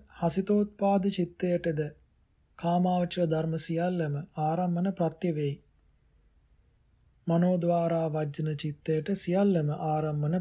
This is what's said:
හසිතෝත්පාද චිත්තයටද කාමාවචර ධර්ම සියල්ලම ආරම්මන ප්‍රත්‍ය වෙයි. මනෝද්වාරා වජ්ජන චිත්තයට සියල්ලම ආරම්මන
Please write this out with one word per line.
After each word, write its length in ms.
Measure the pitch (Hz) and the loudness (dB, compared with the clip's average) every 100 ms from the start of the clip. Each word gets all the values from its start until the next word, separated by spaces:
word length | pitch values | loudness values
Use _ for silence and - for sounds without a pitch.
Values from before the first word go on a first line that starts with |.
| - | -10
හසිතෝත්පාද 920 | - 170 190 190 208 208 - 196 196 196 | -4 -2 0 2 2 0 0 2 2 0
චිත්තයටද 720 | 196 175 - 180 175 170 151 151 - _ _ _ _ _ - | -2 -4 -2 -2 0 0 -2 -4 -8 _ _ _ _ _ -4
කාමාවචර 640 | 170 180 180 180 175 180 165 | 0 2 2 2 0 0 0
ධර්ම 280 | 160 160 160 | 2 0 -2
සියල්ලම 580 | - 165 175 180 151 143 170 - | -2 0 0 0 -2 -4 -6 -2
ආරම්මන 480 | 156 165 180 170 190 | 0 0 0 0 0
ප්‍රත්‍ය 400 | 185 165 165 180 | 0 -2 0 -2
වෙයි. 220 | 151 143 143 _ _ _ _ _ _ _ _ _ _ _ _ _ _ _ _ - | 0 -2 -4 _ _ _ _ _ _ _ _ _ _ _ _ _ _ _ _ 0
මනෝද්වාරා 800 | 170 180 180 170 170 170 165 160 | 2 4 2 2 2 2 0 0
වජ්ජන 400 | 151 151 143 156 151 | -2 -4 -4 -6 -4
චිත්තයට 540 | 151 147 - 156 151 196 | -6 -6 -2 -2 0 -2
සියල්ලම 540 | - 185 202 175 147 156 | 0 2 4 2 0 -2
ආරම්මන 520 | 156 156 156 147 147 180 | -2 -2 -2 -2 0 -2